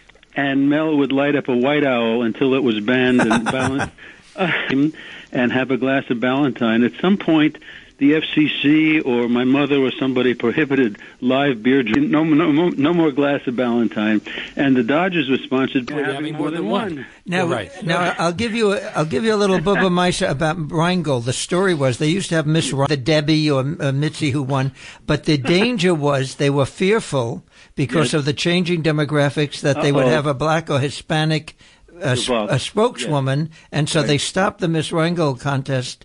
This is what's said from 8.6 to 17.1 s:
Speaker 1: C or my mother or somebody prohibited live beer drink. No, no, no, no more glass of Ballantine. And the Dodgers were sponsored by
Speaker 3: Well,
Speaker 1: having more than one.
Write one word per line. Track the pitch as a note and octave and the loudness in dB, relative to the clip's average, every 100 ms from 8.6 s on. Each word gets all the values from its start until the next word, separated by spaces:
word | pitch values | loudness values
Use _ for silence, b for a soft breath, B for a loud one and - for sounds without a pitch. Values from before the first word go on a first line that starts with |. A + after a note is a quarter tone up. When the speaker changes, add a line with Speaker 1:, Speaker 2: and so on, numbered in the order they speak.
Speaker 1:
C | C#3 D#3 D#3 D#3 | 2 4 4 2
or | C#3+ A#2+ A#2+ | 2 0 2
my | A#2+ | 2
mother | B2+ C#3 C#3 C#3+ | 2 2 2 2
or | C3 | 2
somebody | - C3 B2+ B2 | 0 -2 2 0
prohibited | A#2+ A#2+ A2 C#3+ C3+ A#2+ G2+ B B | 2 0 0 0 2 2 0 B B
live | B2 C3 C#3+ A#2 | 0 2 2 2
beer | A2+ C#3 | 2 2
drink. | A#2 B2+ D#3 | 2 2 2
No, | D3+ | 2
no, | D#3+ D3 E3+ | 4 4 4
no, | C#3+ F3 | 4 2
no | - C#3+ | 2 2
more | F3 D#3+ | 4 2
glass | C3 C#3+ C#3 - | 2 0 0 -2
of | A#2+ | -2
Ballantine. | B2 A#2 A2+ - G#2+ G#2+ B B B | 0 2 0 0 0 0 B B B
And | - C#3 B2+ | -2 2 2
the | |
Dodgers | A#2+ C#3+ F#3+ F3 C3 | 2 2 0 -2 0
were | B2+ | -2
sponsored | - C3 B2+ C3+ A#2+ | 0 -2 0 -2 -4
by | D3 | -6
Speaker 3:
Well, | C#3+ | -4
Speaker 1:
having | C#3 D3+ D3+ | -6 -6 -6
more | D3+ | -6
than | E3 G3 | -4 -4
one. | B3 G#3+ D3+ A2+ | -4 -4 -8 -14